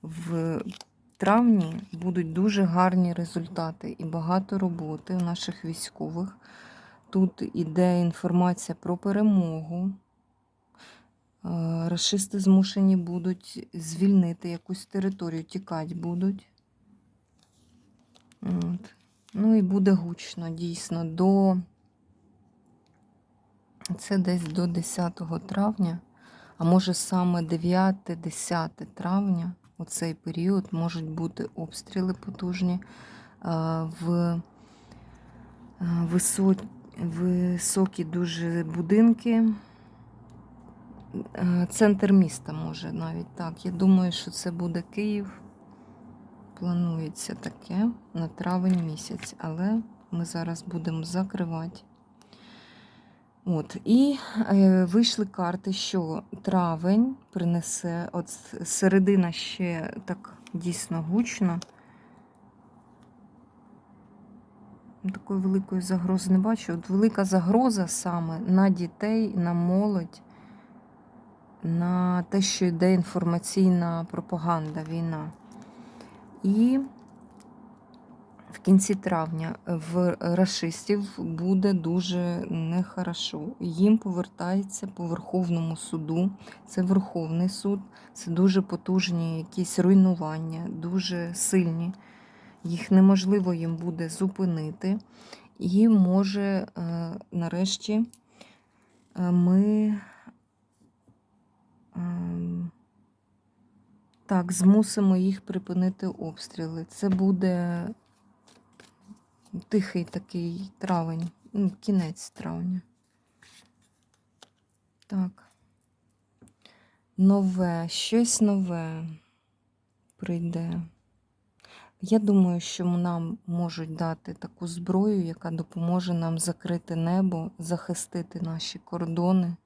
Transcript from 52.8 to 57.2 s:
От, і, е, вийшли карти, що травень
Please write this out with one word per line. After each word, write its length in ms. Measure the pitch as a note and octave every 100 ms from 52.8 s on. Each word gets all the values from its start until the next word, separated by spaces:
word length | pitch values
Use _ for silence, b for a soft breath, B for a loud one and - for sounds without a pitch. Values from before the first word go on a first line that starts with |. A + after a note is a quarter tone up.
| B B B B B _
От, 320 | - E3 D3+ -
і, 340 | - A#3 C#4+ C4+ B G#3+
е, 460 | A3 G3 F#3+ F#3
вийшли 420 | F3+ G3 A#3 - G3+
карти, 460 | - F3 F#3 G3
що 500 | F#3+ - F#3+ D#3+ D#3+ - -
травень 760 | - F#3 F3 D#3+ F3 G#3 B3+ C4+